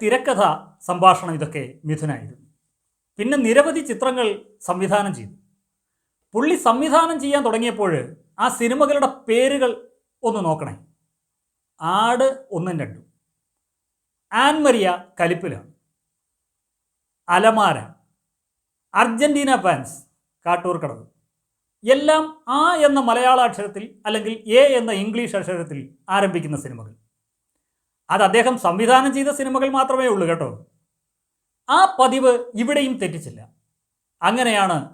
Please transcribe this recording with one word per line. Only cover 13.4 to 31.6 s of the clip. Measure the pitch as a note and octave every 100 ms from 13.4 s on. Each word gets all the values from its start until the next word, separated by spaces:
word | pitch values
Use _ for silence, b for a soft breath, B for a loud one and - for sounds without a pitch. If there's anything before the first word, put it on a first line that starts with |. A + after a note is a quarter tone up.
| _ _ _ _ _ _ _ _ -
ആൻ | A3 C#4 D#4 D4
മരിയ | A#3 F#3 F3+ - -
കലിപ്പിലാണ്, | E3+ F3+ E3+ G2+ - _ _ _ _ _ _ _ _ _ _ _ _ _ _ _ - F3+
അലമാര, | A3 A3 F#3+ B2 G#2+ - _ _ _ _ _ _ _ _ _
അർജന്റീന | F#3+ A#3+ A3+ D4 C#4+ C4+ B3+
ഫാൻസ്, | F#3 C3 B2 - _ _ _ _ E3+
കാട്ടൂർക്കടവ്, | F3 F3+ E3+ D3 A2+ - _ _ _ _ _ _ _
എല്ലാം | A3 C#4 D4+ D#4 D#4 - A#3+ C#4+
ആ | E4 E4 D4
എന്ന | C4+ A#3+
മലയാള | A#3 B3 B3+ A#3
അക്ഷരത്തിൽ | F#3+ G3+ G3+ A3 - G#3+
അല്ലെങ്കിൽ | G#3+ G#3 A3 A3 A#3+
എ | C#4+ B3+
എന്ന | A3+ G3
ഇംഗ്ലീഷ് | G#3+ A3+ A#3 G3
അക്ഷരത്തിൽ | F3+ F3 D3+ C#3+ C3 _ - G3
ആരംഭിക്കുന്ന | G3 E3+ D3+ C#3+ B2+
സിനിമകൾ. | A#2 G#2+ - _ _ _ _ _ _ _ _ _ _ -
അത് | F#3+ F#3+
അദ്ദേഹം | A3+ B3 A#3+
സംവിധാനം | F3 F#3 A3+ C4 C4+
ചെയ്ത | C4+ C#4 C#4+
സിനിമകൾ | C4 C4 C4+ C4
മാത്രമേ | C4+ C4 B3+
ഉള്ളൂ | G3 E3
കേട്ടോ. | D#3+ C3 G#2+ - _ _ _ _ _ _ _ _ _